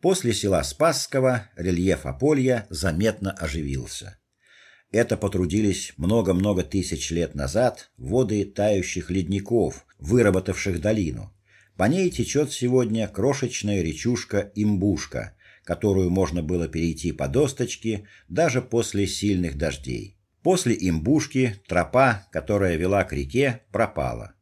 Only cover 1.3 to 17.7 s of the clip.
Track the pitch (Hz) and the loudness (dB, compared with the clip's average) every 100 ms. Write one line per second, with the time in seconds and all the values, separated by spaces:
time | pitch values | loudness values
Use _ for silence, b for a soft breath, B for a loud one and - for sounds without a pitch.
1.3 | 123 - - 87 87 92 85 65 67 143 | 0 -4 -6 -2 2 2 0 -2 0 2
2.3 | 151 131 120 - 95 87 80 110 107 101 | 2 2 0 -2 -4 -2 2 0 0 -6
3.3 | - 78 76 71 67 55 - - - _ | -6 -6 -4 -4 -6 -8 -12 -16 -20 _
4.3 | b b b b b b 107 117 107 101 | b b b b b b 0 2 0 0
5.3 | 95 90 98 104 90 - - 90 113 92 | 0 0 2 2 0 -6 -4 2 2 4
6.3 | 92 101 92 90 98 87 80 - 82 82 | 2 2 0 0 -4 -4 -6 -4 -2 -4
7.3 | 71 69 85 123 - - _ 65 117 113 | -4 -2 2 0 0 -20 _ -2 0 2
8.3 | 104 98 - 104 101 90 90 82 90 85 | 0 -2 0 2 2 0 -6 -2 -2 0
9.3 | 98 98 117 78 - _ _ 73 120 107 | -2 0 2 2 -2 _ _ 2 4 6
10.3 | 92 92 92 101 85 98 110 85 58 - | 4 0 -4 -2 -2 0 0 -2 -4 -12
11.3 | _ b b b - 98 175 180 180 117 | _ b b b 0 0 2 0 -2 -2
12.3 | 139 151 - 123 127 117 110 104 - 123 | 0 -2 -2 2 2 2 -2 -2 0 0
13.3 | 135 123 - 101 101 82 80 117 120 - | 0 -4 -4 -2 0 0 -2 -2 -2 -2
14.3 | 104 - - 104 101 101 87 - 64 - | -4 -4 0 0 2 2 0 -2 -8 -10
15.3 | b b b - 85 107 98 90 92 87 | b b b -8 -2 2 2 2 2 0
16.3 | 85 78 87 80 80 85 78 85 - 69 | -2 -2 -2 -2 -2 -2 -2 -6 -4 -2
17.3 | 120 143 - 120 | 2 0 0 -6